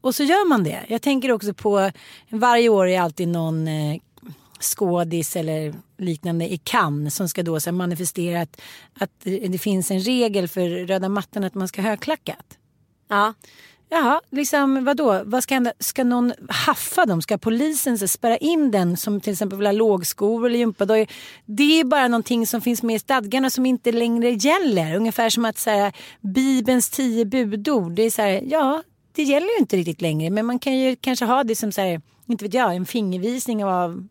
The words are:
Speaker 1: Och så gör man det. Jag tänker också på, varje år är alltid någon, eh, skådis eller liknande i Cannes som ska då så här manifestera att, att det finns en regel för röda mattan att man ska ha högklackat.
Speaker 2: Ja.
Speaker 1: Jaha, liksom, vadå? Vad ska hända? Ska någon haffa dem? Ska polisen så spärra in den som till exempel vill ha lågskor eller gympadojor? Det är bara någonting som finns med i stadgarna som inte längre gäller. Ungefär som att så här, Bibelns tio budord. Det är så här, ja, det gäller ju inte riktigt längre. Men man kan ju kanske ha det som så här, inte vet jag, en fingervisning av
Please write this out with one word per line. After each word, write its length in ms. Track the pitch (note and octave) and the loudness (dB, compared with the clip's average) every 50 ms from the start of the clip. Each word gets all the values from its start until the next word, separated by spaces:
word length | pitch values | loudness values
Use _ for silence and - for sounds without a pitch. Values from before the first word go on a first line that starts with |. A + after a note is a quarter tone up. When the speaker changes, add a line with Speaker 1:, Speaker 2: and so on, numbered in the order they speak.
Speaker 1:
Och 140 | - C4 B3 | 0 -2 0
så 80 | - D4 | 2 2
gör 240 | C#4 E4+ G4+ G#4 | 4 4 4 4
man 160 | F4 C#4 A3 F3+ | 4 4 4 2
det. 220 | D3+ - - - - | 0 -2 -6 -6 -4
Jag 120 | A3 A#3 | -4 -2
tänker 300 | - C#4+ C#4 C4 A#3+ C4 | 0 0 0 2 2 0
också 220 | A#3+ G#3 G3+ G#3 F3+ | 0 0 0 -6 -6
på, 380 | - - G#3+ G3+ G3 F#3+ G3 - - - - - - _ _ | -2 0 2 4 4 2 2 -2 -6 -20 -20 -20 -20 _ _
varje 400 | A3+ A3 A#3 B3 A#3+ A#3 A#3+ A#3 | -2 2 4 4 6 6 6 6
år 180 | G#3+ G3 F#3 | 6 4 4
är 140 | F3+ F#3 F#3 | 4 2 2
alltid 260 | F3 E3 D3+ - F3+ | 0 -2 -2 -4 -2
någon, 400 | E3+ E3+ E3+ E3 D#3+ D#3+ D#3+ D#3+ | -2 0 -2 -2 -2 -2 -2 -2
eh, 280 | D#3+ D#3 D#3 D3+ D3+ D3+ E3+ _ _ _ - - - D#3 _ _ _ _ - | -2 -2 -2 -2 -2 -4 -6 _ _ _ -20 -20 -20 -20 _ _ _ _ -8
skådis 760 | - - - - G#3 F3+ F3 F3 E3+ E3 E3+ E3 D#3 - - | -6 -6 -2 -2 0 0 2 0 0 0 -2 -4 -4 -4 -4
eller 380 | F3+ D#3+ D#3+ D#3 D#3 D#3 D3+ D3+ E3+ - _ _ | -4 -4 -2 -4 -4 -4 -6 -8 -12 -18 _ _
liknande 560 | - F#3+ F3 E3 D3+ - F3 E3 E3 E3 - F#3 | -8 -4 -4 -4 -4 -4 -4 -2 -2 -2 -4 -6
i 40 | |
Cannes 580 | D#3 _ - - A#3+ F#3 D3+ D3 D3 D3 D3 - | -8 _ -2 0 0 2 0 -2 -4 -4 -4 -4
som 140 | - F#3+ E3+ | -4 -4 -4
ska 140 | - - F3 | -2 -4 -4
då 160 | E3 E3 D#3 | -2 -2 -2
så 100 | - E3+ | -2 -2
här 60 | F3 | -2
manifestera 640 | F3+ F3+ F3 F3 D#3 F3+ D#3+ - F#3+ E3+ F3 E3+ E3+ | -2 -2 -2 -4 -4 -6 -6 -4 -4 -4 -2 -2 -4
att, 200 | E3+ - - - - - - - - _ _ - | -4 -6 -10 -20 -20 -20 -20 -20 -20 _ _ -8
att 120 | D3 - _ _ - | -8 -8 _ _ -6
det 380 | F#3 F#3+ G3 A#3 F#3 F#3 F3 | -6 -6 -4 -4 -4 -6 -4
finns 300 | - G#3 G3 F#3 F3 - | -2 0 0 0 0 -2
en 80 | G3 F#3 | -2 -2
regel 480 | F#3 A#3 B3+ B3 A#3+ A3 G3+ G3+ F3+ | -2 0 0 0 0 0 0 -2 -4
för 220 | D#3+ - F#3+ F3+ E3+ | -2 -2 -2 -2 -2
röda 400 | F3 F3+ F3+ F3 G3 F#3+ F#3+ F#3+ | -2 -6 -4 -4 -4 -2 -2 -2
mattan 340 | G3+ G3+ F#3 _ - G#3 G3 | -4 -4 -6 _ -6 -6 -6
att 120 | F#3 - | -4 -4
man 120 | G3 F#3 | -6 -6
ska 140 | F3+ - - | -6 -4 -4
ha 80 | F#3+ A3 | -2 -2
högklackat. 680 | G#3 G3+ - D4 D#4 - _ - - - - _ - _ _ _ _ _ _ _ _ _ _ _ | -4 -4 -4 -6 -6 -4 _ -14 -14 -14 -18 _ -20 _ _ _ _ _ _ _ _ _ _ _
Speaker 2:
Ja. 240 | G#3 G3+ G#3 A3 A3 _ - - - - - - _ _ _ _ | 0 2 2 2 -2 _ -20 -20 -20 -20 -20 -20 _ _ _ _
Speaker 1:
Jaha, 320 | D#4+ E4 C#4+ A#3+ C#4+ E4 _ _ | 0 2 2 2 2 0 _ _
liksom, 560 | - C#4+ D4 - - C#4+ C#4 C4+ C4+ C4+ B3+ | -4 -4 -2 0 2 2 2 2 2 2 2
vadå? 360 | C#4 C#4+ C4+ D4+ A#3+ G3 F#3 - | 0 0 2 2 2 2 2 0
Vad 180 | G#3 A3 B3+ B3 | -2 -2 -2 0
ska 100 | - C#4 | 0 0
hända? 200 | C4+ A#3+ A3+ - _ | 0 0 0 -2 _
Ska 240 | - - - - C4 | -8 -6 -2 0 2
någon 300 | A#3+ B3 B3 A#3+ A#3+ - - - - | 2 2 2 2 0 0 -4 -8 -6
haffa 560 | - - - - C#4 - - - - - F4+ | -4 0 0 0 0 0 -4 -2 2 2 2
dem? 160 | A3+ F3+ E3 | 4 2 0
Ska 160 | D#3 - G#3 | 0 -2 -2
polisen 600 | - - A3+ A3+ A#3+ D4 D#4 D#4 C4+ - C#4 A#3+ | -2 0 0 0 2 0 0 0 -2 0 0 0
så 100 | G3+ G3 | 0 0
spärra 300 | F3+ - - - A#3 A#3 | -2 -2 0 2 2 2
in 340 | - - D#4 E4+ D#4+ D4 B3+ | 2 2 2 2 4 2 4
den 260 | G#3+ G3 F3+ F3 F3 | 2 2 2 2 0
som 240 | E3+ - G#3+ G3+ G3 | -2 -2 -2 -2 -2
till 100 | - G#3+ G3 | -2 -4 -4
exempel 240 | E3 G#3+ F#3+ G3 | -2 -4 -4 -2
vill 100 | F#3+ G#3 | -2 0
ha 40 | G#3 | 0
lågskor 720 | G3+ G#3+ A3+ A3 G3+ F#3 E3+ - - - G3+ G#3 A3+ A#3 A#3 | 2 4 4 4 4 2 0 -6 -4 0 0 0 0 2 2
eller 140 | B3 A#3+ A#3+ | 2 2 2
gympadojor? 480 | A#3+ A3+ F#3+ - G3+ G3 A3 A3 G#3+ - - - - - - - _ | 0 0 0 -2 0 2 4 2 2 0 -6 -20 -20 -20 -20 -20 _
Det 340 | - G#3+ G3+ C#4+ D4 D#4+ D#4+ | -8 0 2 4 4 6 4
är 40 | E4 | 4
bara 240 | B3+ D4+ C#4+ B3+ | 4 4 4 4
någonting 400 | A#3+ A#3+ A#3 A3 - B3 A#3 A3+ | 4 2 0 0 0 0 0 0
som 140 | - - A3+ | -2 -2 -2
finns 220 | - B3 A#3 - - | -2 -2 -2 0 0
med 120 | A#3 A3 | -2 -2
i 40 | G#3+ | -2
stadgarna 500 | - - C4+ B3+ G#3 G3+ A#3 C4 C4 C4 | 0 0 0 0 0 -2 -2 0 0 0
som 160 | - - B3+ | 0 0 2
inte 260 | B3+ B3+ A#3+ - A#3+ | 2 0 2 0 0
längre 400 | A3+ A#3 A#3+ A#3 A#3 A#3 A#3 A#3+ | 0 0 0 0 0 2 2 0
gäller. 640 | B3 G3+ G3+ C#4+ D#4+ G4 F#4 C#4 G#3 F3+ D#3+ D#3 D#3 | 0 2 2 2 2 4 2 2 2 0 0 0 0
Ungefär 340 | G3 A3 A3+ - - A#3 A3+ | 0 0 0 0 0 0 2
som 160 | - A#3+ A#3 | 2 0 0
att 120 | A3 G#3+ | -2 -2
så 120 | - - A3+ | -2 -2 0
här, 240 | G#3+ G3+ G3+ G3 - - - - - _ | 2 2 2 0 -2 -8 -20 -20 -20 _
Bibelns 680 | - G3 F#3+ B3+ C4 C4+ C4+ B3+ A3 B3+ B3+ B3 A3+ - | -8 -2 0 2 2 2 2 2 2 2 2 2 2 0
tio 360 | - - C4+ B3 A3 A3+ A#3 | -2 -2 -2 0 2 0 0
budord. 680 | G3 B3+ C4 A#3+ G#3 G#3 G#3 G3+ D4+ D4 A#3 F3+ E3+ | 0 0 0 0 0 -2 -4 -2 0 0 0 0 -2
Det 120 | E3+ F#3+ A3 | 0 0 0
är 60 | A3+ | 0
så 100 | - - | 0 0
här, 200 | G#3+ G3+ F#3+ G3 - | 0 0 0 -2 -2
ja, 380 | C4 D4 D#4+ C#4+ C4 D4 D#4+ - _ _ _ _ _ | -2 0 2 2 2 0 -2 -6 _ _ _ _ _
det 120 | _ - D4+ | _ -2 0
gäller 240 | C4+ C#4 D4 F4 | 2 2 2 2
ju 100 | G4+ A#4 G#4+ | 0 0 0
inte 180 | C4 - - | 0 2 0
riktigt 240 | F#3+ E3+ E3+ D#3+ - | 0 0 -2 -4 -2
längre. 280 | F3 E3 D#3 D#3 D#3+ E3 | -2 -2 0 0 -2 0
Men 160 | G3 G#3+ A3 | 0 0 0
man 140 | A#3 B3 B3 | -2 -4 -2
kan 180 | - C#4 C4 | -2 0 0
ju 180 | C4 C4 C4 B3+ | 2 2 0 -2
kanske 300 | _ - C4 B3 - B3 | _ -2 -4 -2 0 0
ha 180 | A3 B3 C4+ C4+ | 2 2 2 2
det 120 | A3 A3+ | 0 -2
som 160 | - A#3 G#3 | -2 -2 -4
så 100 | - - | -2 -2
här, 200 | G3 F#3 E3+ D#3+ - _ _ _ _ | -2 -2 -2 -4 -8 _ _ _ _
inte 200 | - A#3+ A3 G3+ | -6 -6 -4 -4
vet 80 | G#3 F#3+ | -2 0
jag, 220 | B3+ B3 G3 F3 | 2 2 2 0
en 100 | F3+ F#3 | -2 -4
fingervisning 800 | - - A#3+ G#3+ F#3 F3+ F#3 F#3 A3+ B3 C4 - - A3+ G#3+ G3+ | -4 -4 -2 -2 -2 -2 -2 -2 -4 -4 -4 -4 -4 -4 -2 -2
av 420 | G3 F#3 F3+ F3+ E3+ E3+ F#3+ F#3 G#3 | 0 0 0 -2 -2 -4 -10 -14 -16